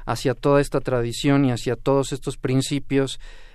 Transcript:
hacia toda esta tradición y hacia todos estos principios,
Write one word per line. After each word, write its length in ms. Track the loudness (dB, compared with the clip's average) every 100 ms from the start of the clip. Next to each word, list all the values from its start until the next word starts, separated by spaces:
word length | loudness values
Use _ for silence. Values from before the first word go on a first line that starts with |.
| -6
hacia 300 | -2 -2 0
toda 240 | 4 4
esta 200 | 4 -2
tradición 640 | 0 -2 -2 0 2 4 4
y 60 |
hacia 260 | 0 -2 -2
todos 340 | 2 2 2
estos 260 | -4 -6 -4
principios, 840 | 0 0 0 -2 0 0 0 -4 -12 -16 -18